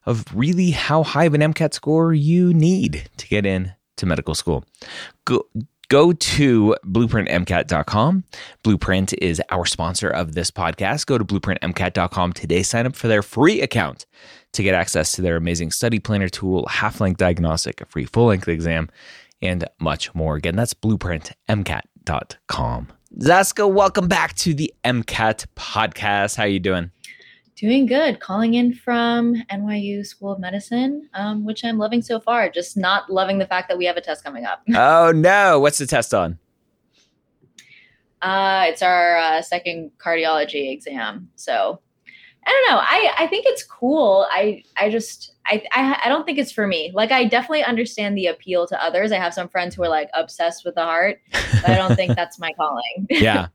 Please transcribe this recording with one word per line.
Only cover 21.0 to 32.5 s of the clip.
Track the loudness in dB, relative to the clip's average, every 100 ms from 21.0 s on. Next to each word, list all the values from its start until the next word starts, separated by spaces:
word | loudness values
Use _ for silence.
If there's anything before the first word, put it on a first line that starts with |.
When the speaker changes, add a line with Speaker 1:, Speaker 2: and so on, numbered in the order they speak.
| -2 -6 -10 -10 -4
Speaker 1:
M | -4
cat | -2 -6 -10 _
dot | -6 -6 -6 -14 -10
com. | -6 -4 -6 -10 _ _ -2
Zaska, | 4 4 2 0 2
welcome | 4 2 2 0
back | 0 -2
to | -4 -2
the | -2 -4 -4
M | -2 -2
cat | -4 -2 0 0 -8
podcast. | -16 -6 -2 -2 -2 -2 0 -2 -2
How |
you | -2 0
doing? | 0 -2 -4 -12 -20 -20 -20 _ _
Speaker 2:
Doing | -6 0 2 2
good. | 2 0 -2
Calling | -4 -2 2
in | 2 2
from | 0 -2 0 0 0 0 -2 -4
N | -6
Y | -4 -4
U | -4 -6
School | -10 -10 -10
of | -8
Medicine, | -8 -8 -4 -4 -2 -4 -10
um, | -8 -6 -4 -6
which | -6
I'm | -4 -2
loving | -2 -2
so | -2 -4
far. | 0 0 0